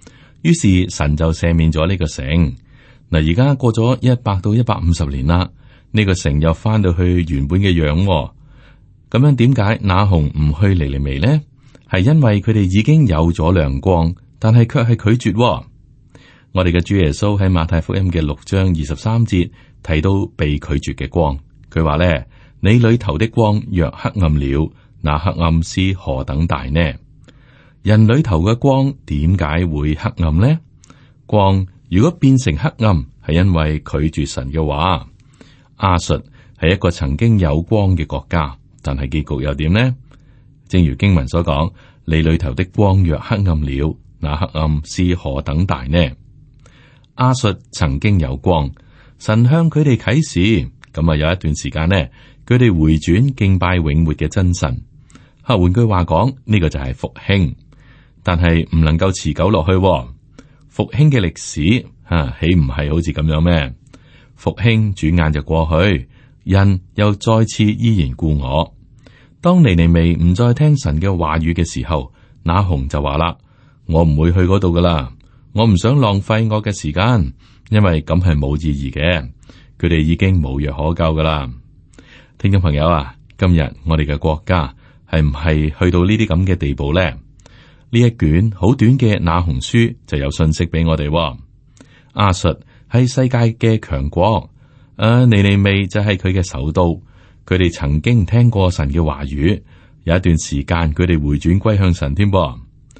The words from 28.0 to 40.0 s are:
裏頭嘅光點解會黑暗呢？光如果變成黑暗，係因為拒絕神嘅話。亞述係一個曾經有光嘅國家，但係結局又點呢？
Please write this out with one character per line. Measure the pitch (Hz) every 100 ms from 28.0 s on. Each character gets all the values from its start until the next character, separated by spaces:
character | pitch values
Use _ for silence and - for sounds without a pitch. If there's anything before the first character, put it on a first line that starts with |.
| 107
裏 | 131
頭 | 151 80
嘅 | 95 120
光 | 139 135 135 135 -
點 | 71 80 95
解 | 78 80 90
會 | 73 76 73
黑 | - -
暗 | 82 78
呢？ | 123 160 - _ _ - - _ -
光 | 107 95 95 92 - -
如 | 87
果 | 156
變 | 175 135 131
成 | 117 73
黑 | 143 - 110
暗， | 82 64 - -
係 | 80
因 | 95
為 | 82 76 76
拒 | - 71 78 78
絕 | 69
神 | - 65
嘅 | 76 76
話。 | 71 90 78 - - - _ - _ _ _
亞 | 95 85
述 | - 71 - - - -
係 | 80
一 | 92
個 | 87
曾 | - 71 73
經 | 117 107
有 | 82 76
光 | 85 110 98 87
嘅 | 76
國 | 69 -
家， | 85 71 - _ _
但 | 71 67
係 | 67
結 | 78 71 71
局 | 71
又 | 71
點 | 78
呢？ | 101 127 127